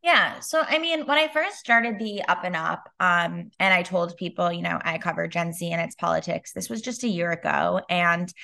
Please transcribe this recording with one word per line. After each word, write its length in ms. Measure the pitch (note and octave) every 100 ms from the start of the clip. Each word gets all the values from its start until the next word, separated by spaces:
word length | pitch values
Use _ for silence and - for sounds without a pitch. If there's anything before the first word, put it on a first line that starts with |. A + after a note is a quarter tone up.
Yeah. 380 | E4+ D4 E3+ -
So, 240 | - D#4+ -
I 140 | D#4
mean, 260 | E4 D#4+ C4
when 100 | D4
I 100 | D#4
first 300 | D#4 F4+ G4+
started 420 | - A#3 A#3 G3+
the 240 | A3 G3+
Up 220 | - F3+ F#3
and 100 | F3
Up, 340 | D#3+ E3+ - _
um, 500 | F#3 F3 E3+ E3+ E3+ _
and 140 | F#3+
I 100 | F#3
told 320 | F3 F#3 F3 F3
people, 340 | F3 E3+ F3
you 120 | F3
know, 180 | F3 E3+
I 160 | - E3
cover 300 | F3 E3 E3
Gen 240 | E3+ E3+
Z 180 | E3 E3+
and 120 | E3+
its 140 | E3 -
politics, 580 | E3+ E3 E3+ E3 -
this 160 | - F#3
was 120 | A3+
just 220 | A3+ A#3+
a 40 | A#3+
year 220 | F3 E3+
ago. 500 | E3 D#3 C#3+ E3+ F#3 -
And 440 | F3 F3 E3+ F3+ -